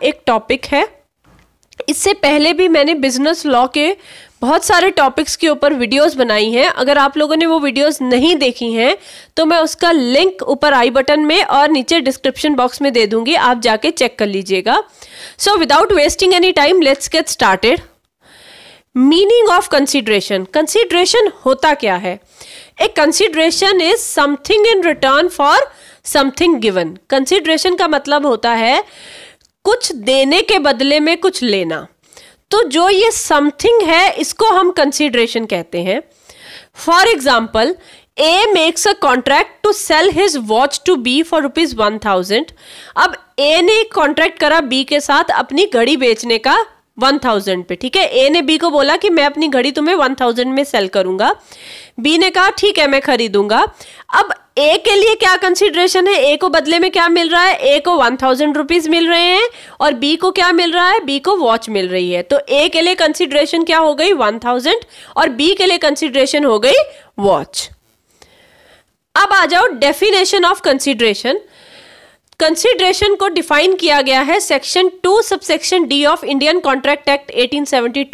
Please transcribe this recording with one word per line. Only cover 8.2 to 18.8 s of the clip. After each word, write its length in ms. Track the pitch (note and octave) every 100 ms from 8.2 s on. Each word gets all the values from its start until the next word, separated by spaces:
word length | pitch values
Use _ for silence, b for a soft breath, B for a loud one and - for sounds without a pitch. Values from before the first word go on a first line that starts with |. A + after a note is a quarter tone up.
| D4 E4+
देखी 380 | C4 A#3+ A#3
हैं, 240 | A3+ A#3+ G4 B B B -
तो 80 | D#4+
मैं 120 | E4+
उसका 340 | D#4 - F4
लिंक 520 | E4 A#3+ C4 F#4 F#4+
ऊपर 300 | - C4 D4+
आई 160 | C4+ A#3+
बटन 300 | B3 C4 D4+
में 240 | D4+ E4
और 260 | G4 C#4 D4
नीचे 300 | D4+ B3 E4
डिस्क्रिप्शन 560 | B3+ B3+ C4 B3+ D#4 C#4+
बॉक्स 260 | B3 -
में 120 | C#4
दे 140 | B3 G#3+
दूंगी, 280 | A3+ A3+ D#4+
आप 240 | B3 B3
जाके 320 | A#3 G#3+ D4
चेक 280 | E4+ B3 -
कर 80 | G#3
लीजिएगा। 560 | G3 F#3+ F#3+ F#3+ D4 G#4 B B B B B
So 120 | - G4+
without 300 | D#4 C#4+ E4+
wasting 460 | F#4+ D4 - F#4+ F4+
any 120 | F#4 E4+
time, 240 | C#4+ F#4
let's 300 | D4 C4+ - D#4+
get 220 | D#4+ -
started। 440 | A3 F#3+ A3 E4 - _ _ _ B B B B B B